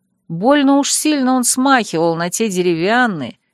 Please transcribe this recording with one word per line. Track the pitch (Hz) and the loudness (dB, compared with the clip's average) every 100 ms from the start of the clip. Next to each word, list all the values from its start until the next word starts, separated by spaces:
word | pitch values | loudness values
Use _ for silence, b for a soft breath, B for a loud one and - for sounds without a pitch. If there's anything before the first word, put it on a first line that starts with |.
| _ _ - | _ _ -12
Больно | 165 220 294 277 277 | -2 2 4 4 2
уж | 269 | 0
сильно | - 311 294 254 | -2 0 0 0
он | 262 | 0
смахивал | 240 - 269 262 202 165 170 165 | 0 0 2 0 0 0 0 0
на | 175 | -4
те | - 220 | -2 -2
деревянные, | 185 180 165 180 240 247 170 123 - _ | 0 0 0 0 0 0 -2 -10 -14 _